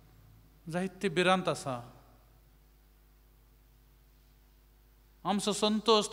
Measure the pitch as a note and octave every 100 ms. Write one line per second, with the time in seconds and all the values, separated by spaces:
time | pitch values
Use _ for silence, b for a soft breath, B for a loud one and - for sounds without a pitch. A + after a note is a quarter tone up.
0 | - - - - - - - E3+ F#3+ -
1 | G3 E3 F3+ F#3+ D#3+ C#3 C#3 A#2+ - -
2 | - - - - - - - - - -
3 | - - - - - - - - - -
4 | - - - - - - - - - -
5 | - - - G3+ G#3+ G3 G#3+ G#3+ A#3 G#3+
6 | G#3